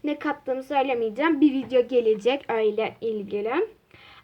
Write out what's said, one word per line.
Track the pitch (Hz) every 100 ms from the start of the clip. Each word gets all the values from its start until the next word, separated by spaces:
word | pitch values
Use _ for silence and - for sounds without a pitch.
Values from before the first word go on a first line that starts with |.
ne | 294 294
kattığımı | 302 - - 262
söylemeyeceğim. | 262 285 269 240 226 214 320 285
Bir | 294
video | 262 226 254 240
gelecek | 247 220 214 220 277 -
öyle | 226 214 214 214 -
ilgili. | 226 214 202 202 220 294 440 - _ - - -